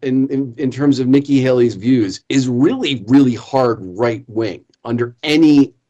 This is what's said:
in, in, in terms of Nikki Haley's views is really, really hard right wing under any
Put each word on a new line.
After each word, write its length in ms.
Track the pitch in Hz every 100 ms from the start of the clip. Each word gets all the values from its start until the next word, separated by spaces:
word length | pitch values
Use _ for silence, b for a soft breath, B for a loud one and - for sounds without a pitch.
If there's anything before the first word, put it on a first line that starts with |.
in, 260 | 135 131 135
in, 260 | 139 135 113
in 140 | 131
terms 280 | 120 143 127
of 100 | 127
Nikki 320 | 139 143 139
Haley's 320 | 131 127 120
views 500 | 95 117 127 98 - -
is 180 | 135 127
really, 560 | 120 165 262 165 123 104
really 280 | 139 131
hard 460 | 110 - 135 120 107
right 420 | 92 90 120 110 -
wing 360 | 110 107 80 _ _
under 320 | 117 120 120 -
any 520 | 151 151 156 143 135 _ _